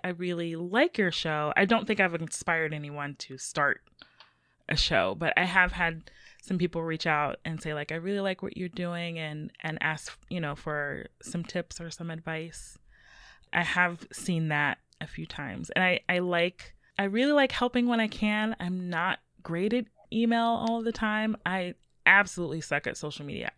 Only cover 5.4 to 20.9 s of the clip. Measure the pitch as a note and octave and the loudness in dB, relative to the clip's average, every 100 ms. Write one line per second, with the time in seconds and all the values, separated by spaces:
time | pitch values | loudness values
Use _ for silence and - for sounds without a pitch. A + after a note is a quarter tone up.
5.4 | F3+ F#3 F3+ F3+ E3+ D#3+ - - - - | 4 4 4 4 -2 -2 -12 -20 -20 -16
6.4 | - F#3 E3+ E3+ E3 D#3+ E3+ D3+ D3 - | -4 0 0 -2 -4 -2 0 2 0 -2
7.4 | - D#3+ D#3+ D3+ D3 E3 F3 G3+ G3 F#3 | -8 -8 -6 -6 -6 -6 -4 -2 -2 -4
8.4 | G3 - F3+ E3+ F3 E3+ E3+ E3 D#3 D3+ | -6 -6 -8 -6 -6 -4 -6 -6 -8 -8
9.4 | D#3 - D#3+ D#3 D#3 D#3 - - - F3+ | -10 -8 -8 -2 -2 -2 -8 -16 -8 -4
10.4 | D#3 C#3+ - D3 C#3+ - - _ - E3+ | -4 -4 -4 -4 -4 -6 -10 _ -8 -6
11.4 | D#3+ F#3 - - E3+ - E3 D#3+ E3 D#3+ | -4 -6 -6 -10 -12 -10 -10 -8 -6 -8
12.4 | E3 - - - - - - - - - | -8 -12 -16 -20 -20 -20 -20 -20 -20 -20
13.4 | - - E3+ F3+ F3+ E3+ - - - E3+ | -2 0 2 4 2 2 -12 -10 -2 0
14.4 | D#3+ D3 D3 - _ - D3+ - D#3+ - | 2 2 2 0 _ -14 -12 -10 -12 -8
15.4 | C#3 F#2+ - - F#3 F3+ - F3+ F3+ F3 | -8 -8 -2 2 4 2 2 0 2 2
16.4 | F3 - - - _ - G3 G#3 C4+ D4 | 2 0 -18 -20 _ -4 -2 2 4 6
17.4 | C4 - B3 B3 A#3+ A#3 A3 - G#3+ G#3 | 4 2 0 2 2 2 0 0 0 0
18.4 | G#3+ A3+ F3+ F3+ F3+ E3+ F3+ - _ _ | 0 -2 -4 -4 -4 -2 -2 -2 _ _
19.4 | - E3 G3+ B3 A#3 _ - A3+ A#3 A#3 | -6 -2 2 0 -2 _ -6 0 2 4
20.4 | A#3 A#3 A3+ A#3 A3+ | 2 2 0 -2 -2